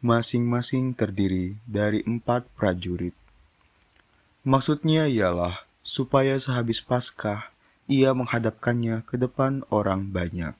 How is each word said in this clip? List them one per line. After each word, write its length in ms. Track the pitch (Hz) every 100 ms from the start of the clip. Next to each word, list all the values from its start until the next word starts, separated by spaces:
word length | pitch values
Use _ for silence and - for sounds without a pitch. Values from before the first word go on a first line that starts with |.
masing-masing 880 | 120 117 - 120 120 120 120 131 131
terdiri 640 | 123 101 98 95 92 92 107
dari 400 | 117 101 104 107
empat 400 | 107 117 - 120 -
prajurit. 640 | - 101 90 87 87 87 - _ _ _ _ _ _ _ _ _ _ _ _
Maksudnya 640 | 131 135 160 151 160 156 151
ialah 560 | 117 92 87 87 92 - _
supaya 560 | - - 127 135 135 135
sehabis 480 | 135 123 117 110
Paskah, 640 | - 123 - - 107 104 - _ _ _ -
ia 240 | 139 135
menghadapkannya 960 | 127 120 117 113 - 120 120 117 113 -
ke 80 | 123
depan 480 | 127 - 135 135 -
orang 400 | 104 101 95 98
banyak. 400 | 92 87 87 78